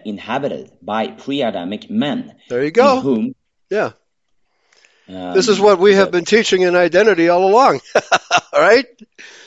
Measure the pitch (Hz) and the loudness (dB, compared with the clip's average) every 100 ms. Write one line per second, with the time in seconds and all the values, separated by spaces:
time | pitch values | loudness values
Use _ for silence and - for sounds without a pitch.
0 | 107 101 - 123 139 73 - _ - 110 | -12 -14 -8 -8 -6 -10 -14 _ -8 -6
1 | 107 - - 139 120 95 87 104 - 104 | -6 -10 -10 -6 -6 -6 -8 -12 -8 -6
2 | 143 123 - - - 123 147 170 269 135 | -4 -6 -10 -18 -10 -6 -2 2 2 2
3 | 131 117 117 - _ _ _ 202 143 - | -2 -4 -4 -10 _ _ _ -6 -6 -8
4 | _ _ _ _ _ _ _ _ _ _ | _ _ _ _ _ _ _ _ _ _
5 | - 185 180 185 185 196 208 190 196 196 | -20 -14 -6 -2 0 2 2 4 4 4
6 | 196 180 170 220 208 190 185 180 175 170 | 2 -2 0 0 0 0 2 2 2 2
7 | 220 180 170 175 190 214 269 139 - - | 2 2 2 2 2 4 2 0 -4 -4
8 | - 180 - 180 - 147 170 233 269 _ | -2 -4 -2 -4 -2 2 4 2 0 _
9 | - - - - | -20 -20 -20 -20